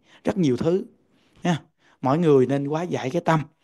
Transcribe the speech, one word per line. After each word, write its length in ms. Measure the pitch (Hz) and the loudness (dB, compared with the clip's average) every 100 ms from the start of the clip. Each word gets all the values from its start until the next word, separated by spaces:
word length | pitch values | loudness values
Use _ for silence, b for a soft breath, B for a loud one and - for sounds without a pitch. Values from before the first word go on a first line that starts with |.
| b b | b b
rất 140 | - 202 | -6 0
nhiều 180 | 151 185 | 0 0
thứ 280 | 165 190 233 _ _ b b b | 0 -2 -4 _ _ b b b
nha. 200 | 175 156 - _ b b | -4 -4 -6 _ b b
Mỗi 160 | 127 151 | -2 0
người 280 | 165 139 127 | 4 4 4
nên 180 | 139 | 0
hóa 180 | 143 156 | -4 -6
giải 280 | 180 135 127 | -6 -6 -4
cái 120 | 170 | -4
tâm, 160 | 170 160 135 _ | 0 0 -2 _